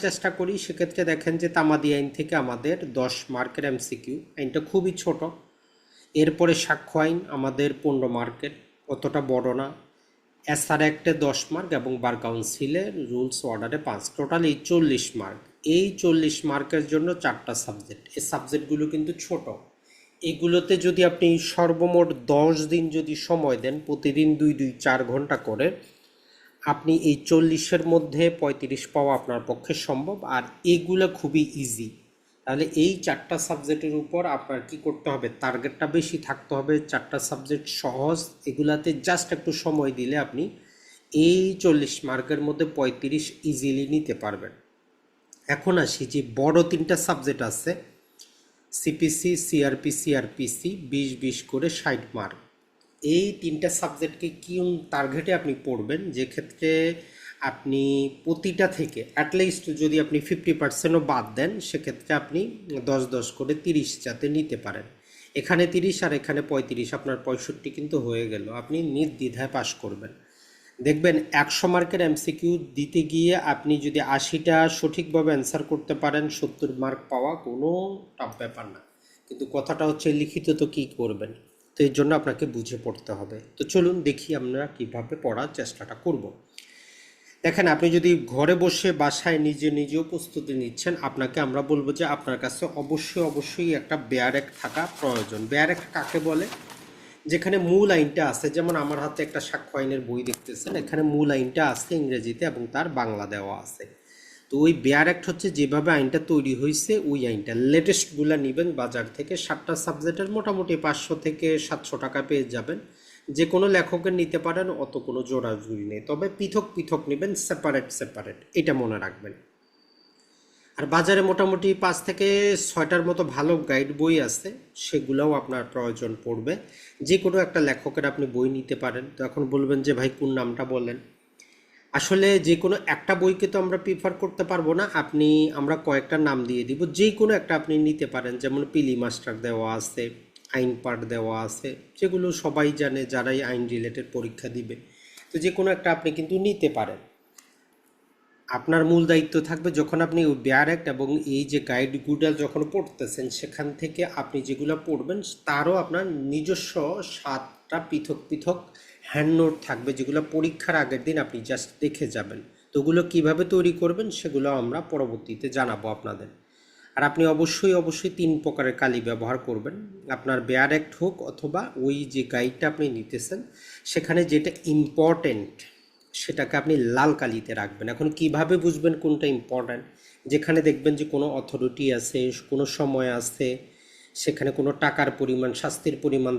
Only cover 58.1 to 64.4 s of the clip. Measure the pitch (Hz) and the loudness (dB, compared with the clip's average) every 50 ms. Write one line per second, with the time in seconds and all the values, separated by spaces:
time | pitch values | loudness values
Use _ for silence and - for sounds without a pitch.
58.1 | - - - 160 165 165 - 190 170 180 190 185 190 - 151 117 - 110 113 - | -4 -6 -4 -4 -2 -2 -2 -2 0 2 0 0 0 -2 -6 -6 -6 -10 -10 -4
59.1 | - 147 147 - - 185 190 185 - - - 165 151 143 156 151 151 156 147 - | -2 -2 0 2 2 2 2 2 0 -2 -6 -6 -2 0 2 2 4 2 2 2
60.1 | 151 147 147 - 180 160 - 175 156 151 147 135 - - - 160 165 165 147 139 | 0 -2 0 -2 -4 0 2 0 2 2 0 -2 -2 0 2 4 4 4 4 2
61.1 | 139 127 110 107 110 120 143 175 220 208 - - - 143 - 143 123 - - - | 0 0 -2 -2 -2 -2 -2 -2 -2 -6 -6 -6 -6 -6 -6 -8 -10 -10 -4 -2
62.1 | 151 143 143 - 147 170 208 233 226 214 196 180 147 135 120 135 135 135 131 123 | -2 -2 -2 -2 -4 -4 -4 -4 -6 -12 -12 -10 -8 -4 -2 0 0 0 0 -2
63.1 | 127 127 113 - - - 135 135 151 151 - 180 160 151 127 - - - - 127 | -2 -4 -4 -6 -8 -6 -2 -2 -2 -2 0 0 0 0 0 -2 -6 -8 -8 -8
64.1 | 113 - - 143 151 156 | -6 -4 -2 0 0 0